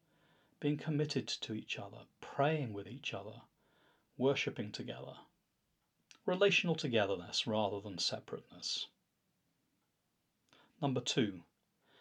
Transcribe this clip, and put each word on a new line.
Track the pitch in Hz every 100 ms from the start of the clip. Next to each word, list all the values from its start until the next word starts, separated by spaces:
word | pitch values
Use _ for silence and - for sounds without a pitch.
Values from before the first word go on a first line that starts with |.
| _ _ _ _ _ -
being | 147 147
committed | 156 147 151 - -
to | - -
each | 107 - -
other, | 101 110 - -
praying | - - 143 156 123
with | 101 98
each | 131 -
other, | 101 101 113 - _ _ _ _ _ _ -
worshipping | 131 143 - 135 107
together. | - - - - - - _ _ _ _ _ _ _ _ - -
Relational | 180 202 - 175
togetherness | 160 147 113 98 95 87 - -
rather | 107 104 101
than | 104 92
separateness. | - - - - - 87 - - - _ _ _ _ _ _ _ _ _ _ _ _ _ _ _ _ - - -
Number | 143 127
two, | 127 - 107 92 - _ _ _ _ -